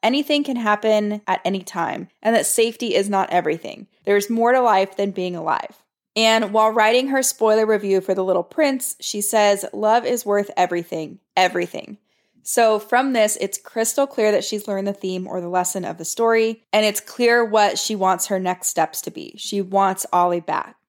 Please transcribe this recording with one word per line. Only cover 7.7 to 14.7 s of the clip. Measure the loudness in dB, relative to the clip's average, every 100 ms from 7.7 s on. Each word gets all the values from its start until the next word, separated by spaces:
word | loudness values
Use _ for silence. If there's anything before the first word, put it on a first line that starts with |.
| 2 2 0
for | 2
The | -2
Little | 2 0
Prince, | -2 0 0 0 -6 -10
she | -8 -6
says, | 0 2 4 2 -2
"Love | -2 2 2 2
is | -4 0
worth | 0 0 0
everything, | 0 0 -4 -8 -8 -14 _ 2
everything." | 2 2 -6 -8 -14 -18 _ _ _ _ -4
So | 2 4 2
from | 0 0 2
this, | 2 0 0
it's | -6 -8
crystal | -10 -4 -2 0 -2
clear | 2 2
that | 2
she's | 0 -6
learned | -6